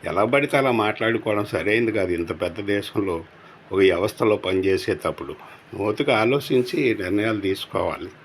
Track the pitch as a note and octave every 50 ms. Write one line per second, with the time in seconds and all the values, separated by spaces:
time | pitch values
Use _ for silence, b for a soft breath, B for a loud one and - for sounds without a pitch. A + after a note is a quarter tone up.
0 | - D#2+ D#2+ F#2+ G#2+ A#2+ C3 C#3 C#3+ - - C#3 C3+ C3 A#2+ A2 G#2 G#2+ G#2+ -
1 | A2+ A2+ A2+ G#2+ - A2+ G#2 G#2 G#2 G#2 - F2 E2 G2+ G#2+ A#2 A#2+ A2+ G2+ G#2+
2 | F#2 F2+ F2 E2 E2+ E2 F#2 E2 F2 F2 D#2+ - G2+ G2+ G2+ G2+ G2+ - - A2+
3 | G2 F#2+ E2+ E2 E2+ - - B B B B B - - G2 G2 G2 F#2+ F2 E2+
4 | G2 G#2+ - - A#2+ G#2+ G#2 G2 - F#2 F#2+ F#2+ F#2 G2 F#2+ F2+ - - F#2 -
5 | - E2 D#2 - E2+ - D#2 B B B B B B - - F#2+ G2 G#2+ G#2+ -
6 | C#3+ C#3+ B2 G#2+ A2 A#2+ C3+ C#3+ C#3 - D3+ B2+ B2 B2 - D#3+ C#3+ A#2+ G#2+ G2+
7 | F#2+ F2+ G2 G#2 G#2+ A2+ A2 G#2 G2 F#2+ F#2+ - - - - F#2+ F2 E2+ D2+ -
8 | - F#2 - -